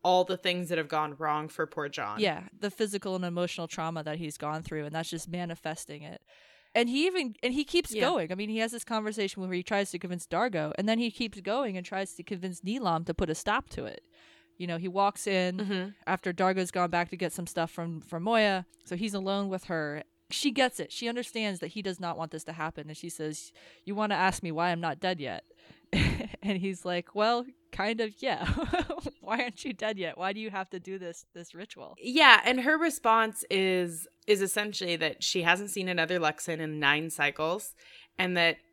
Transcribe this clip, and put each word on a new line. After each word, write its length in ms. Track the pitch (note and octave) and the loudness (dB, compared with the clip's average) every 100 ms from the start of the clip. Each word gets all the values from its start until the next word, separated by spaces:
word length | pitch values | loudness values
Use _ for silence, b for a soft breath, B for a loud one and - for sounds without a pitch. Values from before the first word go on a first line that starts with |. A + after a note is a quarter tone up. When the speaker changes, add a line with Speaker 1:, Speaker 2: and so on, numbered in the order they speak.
Speaker 1:
all 220 | F3+ F3+ | 4 4
the 120 | F3+ F3+ | 4 0
things 320 | F#3 F3+ E3+ | 0 -2 0
that 80 | E3 | -2
have 100 | D#3 | 0
gone 260 | D#3 D3+ C#3+ | -2 -2 -2
wrong 300 | D#3 D3+ D3+ | -2 0 -2
for 180 | - D#3 | -4 -4
poor 220 | - D3 | -2 -6
John. 320 | - G#2+ G#2+ | -4 -4 0
Speaker 2:
Yeah, 240 | G3+ D#3 F#3 - | 0 0 -8 -6
the 120 | G#3 | -6
physical 460 | - A3 G3 G3 F#3 | -2 -2 -2 -4 -2
and 80 | |
emotional 420 | F3+ F3 F3 - E3 | -2 0 -2 -2 -8
trauma 340 | - D#3+ E3 | -4 -4 -4
that 120 | D#3 D#3 | -6 -6
he's 200 | D#3+ D3 | -6 -6
gone 240 | D3+ D#3 | -6 -6
through, 240 | E3 D#3 D3 | -6 -6 -6
and 80 | |
that's 160 | D#3 E3 | -6 -6
just 180 | E3 - | -6 -6
manifesting 760 | F3 F3 E3 D#3+ D#3+ - D3 | -6 -6 -6 -8 -8 -10 -14
it. 200 | D3+ - _ b b b b | -14 -16 _ b b b b
And 140 | - A#3+ | 2 2
he 160 | C4 F4 | 4 2
even, 280 | F#4 C4 G#3+ | 2 -2 -2
and 100 | B3 | -2
he 120 | C4 | 0
keeps 280 | D4 F4 E4+ | 2 2 2
Speaker 1:
Yeah. 100 | G#3+ | 2
Speaker 2:
going. 280 | F#3+ F3+ E3 | 2 2 0
I 40 | F#3 | -2
mean, 120 | G#3+ | -2
he 100 | A3 | 0
has 120 | A3+ | -2
this 120 | A#3 | -4
conversation 580 | - A3 G#3+ G#3+ G3 - | -4 -2 -2 -2 -2 -2
where 100 | F#3 | -2
he 100 | F3+ | -2
tries 280 | F3+ G3+ G3 | 0 0 0
to 80 | F3 | -4
convince 280 | F#3 F3+ - | -6 -8 -2
Dargo, 460 | E3+ A#3+ F3+ D3+ - | 0 2 0 -2 -2
and 100 | G3+ | 0
then 100 | A3+ | 2
he 120 | A#3 | 0
keeps 300 | - A#3 G3 | -2 -6 -4
going 360 | F#3 A#3 C4 F#3 | -2 0 0 -4
and 80 | |
tries 300 | F3+ F#3+ G3 | -6 -4 -6
to 80 | - | -8
convince 380 | F3 G3 F#3 F3+ | -8 -6 -6 -6
Neelam 420 | F#3 B3 G#3 E3 E3+ | -4 -2 0 0 0
to 60 | |
put 140 | E3 E3+ | -2 0
a 60 | |
stop 340 | D#3+ - A3 - | 0 0 0 -2
to 140 | - A2+ | -10 -10
it. 180 | - _ b b b b _ | -10 _ b b b b _
You 100 | F3 | -4
know, 80 | E3 | -4
he 100 | F3+ | -2
walks 380 | F#3 G3 - - | 2 2 2 0
in 320 | F#3+ F3+ F#3 | 2 2 0
Speaker 1:
Mm-hmm. 300 | G3+ G3 F#3+ G#3 - | -2 -2 -2 -8 -2
Speaker 2:
after 260 | F#3+ F#3+ | 0 0
Dargo's 380 | F3 F#3 F#3+ F3+ | 2 2 4 0
gone 180 | F#3 F3 | 0 2
back 180 | F3 F3 | 2 0
to 60 | F#3 | -2
get 160 | F3 | -4
some 140 | - E3+ | -4 -6
stuff 240 | - E3 | -2 -2
from, 300 | - E3+ D#3+ | -4 -6 -6
from 220 | - E3 | -8 -4
Moya, 440 | F#3 A#3 G#3 F#3+ F3+ _ | 2 4 4 2 -4 _
so 100 | - F3 | -8 -4
he's 180 | G#3+ | -2
alone 340 | G3 F#3+ G3 G3 | -2 -2 0 0
with 160 | F#3 | -4
her. 400 | - E3 D3+ D3+ - _ _ | -2 -2 -2 -6 -12 _ _
She 200 | - C#4+ | 0 0
gets 260 | B3 B3+ - | 4 2 2
it. 120 | E3+ | -8
She 160 | - A#3 | -4 -4
understands 500 | A#3+ A3+ A3+ G#3+ F3+ | -4 -4 -2 -2 -2
that 80 | D#3+ | -6
he 140 | G#3+ | -4
does 160 | G3 F3+ | -4 -4
not 160 | F3 D#3+ | -4 -4
want 140 | D#3+ | -6
this 140 | D#3+ | -6
to 80 | - | -10
happen, 360 | E3 D#3 D#3+ D3+ | -6 -6 -6 -12
and 80 | D3+ | -10
she 120 | E3+ | -10
says, 440 | - D#3 D3+ - B B B | -6 -6 -6 -12 B B B
"You 100 | - G3+ | -8 -2
wanna 180 | G#3+ | 0
ask 280 | G3 F#3+ F#3 | 4 2 2
me 100 | F3 | -4
why 180 | D#3 F3 | 0 0
I'm 100 | E3+ | 0
not 200 | E3+ C#3 | -2 -2
dead 200 | F#3 F3+ | -2 -2
yet?" 240 | C3+ F2 - _ b b b | -4 -8 -12 _ b b b
<laughs> 360 | - - - - - | 2 2 2 -6 -6
And 140 | G3 G3 | -2 0
he's 300 | G3 F3+ F3+ | -2 -4 -2
like, 280 | F3 F3 | -4 -4
"Well, 300 | G3+ G#3+ A#3+ B3 - _ | 2 2 2 -2 -14 _
kind 300 | - G3+ A3+ | -2 -2 0
of, 120 | A3 G#3 | -4 -2
yeah. 240 | C4 G3+ - | -2 0 0
<laughs> 720 | - E4 F4+ - E4 - - | 0 0 0 -2 -4 -8 -10
Why 220 | F#3 A3+ | -4 -2
aren't 200 | B3 - | -2 -4
you 100 | C#4+ | -10
dead 240 | G#3 G#3+ G#3 | -4 -4 -2
yet? 180 | E3+ - | -6 -4
Why 160 | F#3 | -4
do 80 | G3+ | -4
you 80 | A3 | -6
have 200 | F#3+ F#3+ | -6 -8
to 100 | F#3 | -10
do 180 | F3+ F#3+ | -10 -10
this, 280 | F3+ E3+ - | -10 -12 -18
this 200 | E3+ E3+ | -18 -16
ritual?" 420 | E3 G3+ F3+ - - | -16 -16 -14 -16 -10
Speaker 1:
Yeah, 400 | A#3+ C4 D4 A3 A3+ | 0 10 12 12 10
and 140 | B3+ | 4
her 180 | B3+ D#4 | 4 4
response 680 | E4 - A#3 A3 A3 G#3+ - | 2 2 4 4 4 -2 -2
is, 580 | G3 F#3+ F#3 F3 E3 - _ - | 2 4 2 0 -4 -12 _ 2
is 140 | G3+ | 2
essentially 560 | F#3+ G#3 G#3 G3+ F3+ E3+ | 4 0 -2 -4 -2 0
that 260 | D#3+ - | 0 0
she 200 | - F#3 | -2 2
hasn't 260 | E3+ F3+ G3+ | 4 4 2
seen 160 | G3+ F#3 | -4 -2
another 300 | F3+ E3 F3+ | 0 2 2
Luxon 420 | D#3 D3+ - D#3+ | 2 0 -6 -4
in 200 | D#3 D3+ | -4 2
nine 300 | C#3+ D3 E3 | 4 4 0
cycles, 640 | - D3 C#3+ D#3 F#3+ - - B B B - | 0 -2 0 -2 -2 -6 -16 B B B -4
and 200 | F#3 F3+ | 0 4
that 180 | E3+ D#3+ _ | 2 2 _